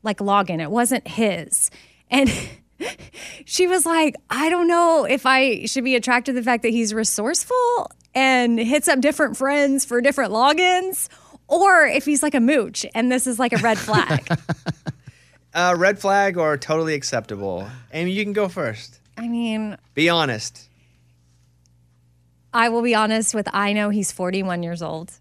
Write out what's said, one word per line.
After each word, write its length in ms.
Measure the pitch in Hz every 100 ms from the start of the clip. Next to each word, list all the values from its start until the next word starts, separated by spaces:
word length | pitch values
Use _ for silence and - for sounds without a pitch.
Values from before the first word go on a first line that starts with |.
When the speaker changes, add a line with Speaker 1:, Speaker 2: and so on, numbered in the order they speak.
Speaker 1:
like, 160 | 220 196
login. 420 | 202 202 190 165
It 80 | 156
wasn't 380 | 214 240 254 -
his. 640 | - 220 175 156 - - - - _ _
And 200 | 262 269 - - - _ _ -
<laughs> 580 | - - - - - -
she 200 | - 359
was 220 | 370 320
like, 280 | 330 311 - _
"I 200 | 254 311
don't 180 | 349 339
know 380 | 339 339 330 220
if 200 | 269 262
I 400 | 262 269 220 220
should 180 | 269
be 120 | 247 254
attracted 380 | 240 247 247
to 60 | 247
the 40 | 233
fact 160 | 240
that 80 | 233
he's 240 | 233 220
resourceful 960 | 214 220 - 220 349 - 508 494 480 - - _
and 460 | - 262 254 240 233
hits 280 | 226 294 339
up 120 | 277
different 340 | 277 - 294 220
friends 480 | 269 285 285 269
for 160 | - 240
different 320 | 254 269 226
logins, 760 | 214 262 311 359 359 370 370 - - - - _
or 380 | 311 392 359 285
if 180 | 294 294
he's, 160 | 294
like, 120 | 302 285
a 40 |
mooch, 460 | 233 302 196 - -
and 180 | 220 247
this 140 | 254 254
is, 120 | 233
like, 140 | 247
a 40 | 233
red 200 | 226 220
flag." 500 | - 214 190 151 -
Speaker 2:
<laughs> 40 | 165 - - - - - - - _ _ _ _
Uh, 220 | 165 180 175
red 220 | 185 202
flag 400 | 196 196 196 175
or 180 | 156 147
totally 360 | - 160 160
acceptable? 720 | 147 135 120 107 101 98 90 95 127 -
Amy, 200 | 156 175
you 120 | 190
can 100 | 208
go 140 | 208 196
first. 520 | 180 131 110 - - _ -
Speaker 1:
I 100 | 233
mean 500 | 233 233 220 214 196 _ -
Speaker 2:
Be 120 | 165
honest. 640 | 170 151 110 - - - _ _ _ _ _ _ _ _ _ _ _ _ _ _ _ _ _ _
Speaker 1:
I 160 | 240 233
will 120 | 233
be 120 | 240 220
honest 380 | 214 220 214 214
with, 120 | 202
I 200 | 202 202
know 160 | 208 208
he's 220 | 208 190
forty-one 520 | - 180 190 190 175
years 180 | 170 170
old 300 | 160 160 170 -